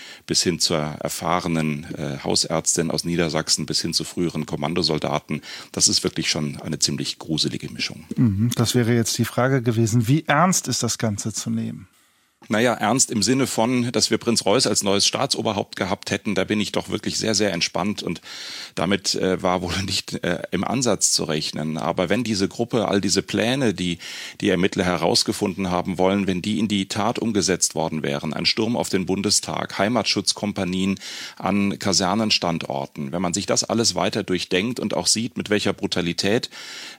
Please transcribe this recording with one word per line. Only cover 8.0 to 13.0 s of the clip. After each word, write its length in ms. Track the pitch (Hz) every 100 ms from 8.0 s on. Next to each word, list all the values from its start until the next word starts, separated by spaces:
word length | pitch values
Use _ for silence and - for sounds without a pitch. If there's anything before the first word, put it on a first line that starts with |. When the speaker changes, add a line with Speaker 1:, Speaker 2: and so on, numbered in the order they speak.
| - -
Speaker 2:
Mhm, 340 | 123 98 117 120
das 200 | 117 123
wäre 180 | 117
jetzt 240 | 120 113 -
die 60 |
Frage 380 | 117 - 127 135
gewesen, 400 | 120 113 117 120 110
wie 180 | 151 -
ernst 420 | 143 180 175 -
ist 140 | 120
das 160 | 120 -
Ganze 340 | 113 101 113
zu 200 | 101 -
nehmen? 360 | 113 113 113 98 _ _ _ _ _ -
Speaker 1:
Naja, 240 | 107 120
ernst 380 | 110 107 123